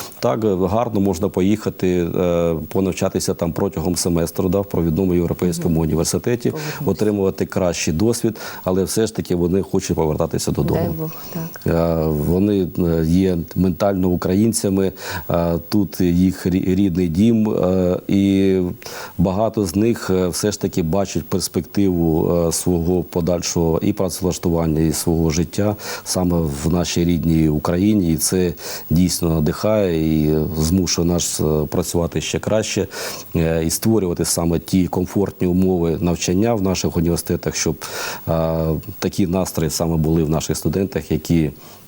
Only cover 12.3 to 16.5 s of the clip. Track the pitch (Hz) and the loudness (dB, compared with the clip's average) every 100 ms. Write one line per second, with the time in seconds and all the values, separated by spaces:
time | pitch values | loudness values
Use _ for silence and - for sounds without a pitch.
12.3 | 90 104 101 85 - 85 82 80 87 95 | 2 2 2 0 0 0 2 2 4 2
13.3 | 85 80 - 92 80 101 98 92 87 87 | 0 -2 0 0 2 0 2 0 0 2
14.3 | 95 113 - 101 95 95 - - 90 - | 2 2 2 0 0 0 -4 -10 -10 -2
15.3 | 87 85 82 - 107 90 - 90 87 92 | 0 0 -2 0 0 0 0 2 4 2
16.3 | - 92 | 2 0